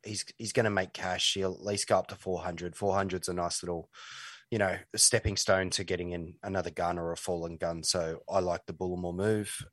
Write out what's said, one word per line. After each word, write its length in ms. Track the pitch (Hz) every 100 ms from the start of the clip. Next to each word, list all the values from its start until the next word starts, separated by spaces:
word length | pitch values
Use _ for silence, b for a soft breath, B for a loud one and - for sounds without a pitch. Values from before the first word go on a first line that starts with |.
He's, 220 | - 104 - -
he's 160 | 113
gonna 160 | - 110
make 240 | 101 92
cash. 400 | - 92 90 -
He'll 200 | 98 95
at 100 | 92
least 240 | 101 101 -
go 80 | 95
up 120 | -
to 80 | 95
four 260 | - 87
hundred. 340 | 90 82 87 -
Four 180 | 101
hundred's 340 | 98 98 90 -
a 40 |
nice 300 | 90 87 -
little, 260 | 90 85 - B B B B B B
you 80 | 113
know, 180 | 98 87 -
stepping 440 | 110 - 113 113 98
stone 320 | - 95 92
to 140 | -
getting 260 | 90 90 87
in 240 | 87 82 -
another 280 | 101 95 87
gun 280 | 78 87 87
or 140 | 82
a 40 | 85
fallen 400 | - 87 85 82
gun. 260 | 85 82
So 400 | 80 92 80 80 -
I 120 | 95
like 260 | 90 87 -
the 80 |
Bullimore 400 | 82 92 90 87
move. 500 | 87 104 107 101 - -